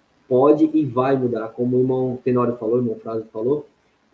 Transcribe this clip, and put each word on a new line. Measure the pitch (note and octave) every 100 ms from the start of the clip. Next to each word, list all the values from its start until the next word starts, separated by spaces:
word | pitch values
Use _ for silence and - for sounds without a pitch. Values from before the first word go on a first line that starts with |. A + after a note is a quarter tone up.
| _ _ _
pode | B2+ D3 D3+ D#3
e | D#3
vai | C3+ A#2+ C3 C3+
mudar, | B2 A2+ A2+
como | - B2 B2+
o |
irmão | C3 B2+ B2+ A#2+
Tenório | C3 B2 A#2+ A#2+
falou, | A2 B2
o |
irmão | A#2+ G#2+
Flávio | A#2 A2 G#2+
falou, | A2 A#2+ D3 - _ _ _ _